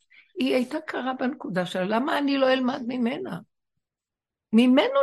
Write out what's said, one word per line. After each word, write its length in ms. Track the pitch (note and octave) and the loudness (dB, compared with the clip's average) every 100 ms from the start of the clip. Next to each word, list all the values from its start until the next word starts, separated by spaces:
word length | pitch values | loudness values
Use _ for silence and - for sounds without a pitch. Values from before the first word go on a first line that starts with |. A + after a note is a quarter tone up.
| _ _ _ - | _ _ _ -4
היא 160 | C4 | 0
הייתה 260 | C4 A#3+ D4+ | 0 -2 -6
קרה 320 | - - B3+ C4 | -8 -8 -6 -4
בנקודה 480 | B3+ - - F3+ F3 | -4 -6 -6 -4 -4
שלה, 180 | F#3 | -4
למה 340 | F#3 A3 C#4+ D4 | -2 0 0 0
אני 200 | C#4+ C#4 | 0 2
לא 140 | C4 | 2
אלמד 300 | C4 B3 C#4+ A#3 | 2 0 -4 -6
ממנה? 520 | B3+ A#3 D4+ F#4+ E3+ - _ _ _ _ _ _ _ _ _ _ | -2 -2 -4 -8 -12 -14 _ _ _ _ _ _ _ _ _ _
ממנו 500 | A3 B3+ C4 A#4 C#5 | 4 6 6 4 2